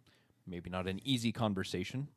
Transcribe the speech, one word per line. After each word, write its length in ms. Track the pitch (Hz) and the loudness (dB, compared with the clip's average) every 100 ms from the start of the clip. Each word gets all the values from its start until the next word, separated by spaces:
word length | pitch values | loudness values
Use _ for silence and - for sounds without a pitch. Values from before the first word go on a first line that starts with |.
| _ _ _ _ - | _ _ _ _ -8
Maybe 200 | 87 87 | -8 -4
not 180 | 90 92 | -2 0
an 120 | 95 | -2
easy 260 | 135 127 117 | 0 2 2
conversation, 760 | 107 110 95 95 90 90 127 143 | 2 2 2 0 -2 -2 -4 -6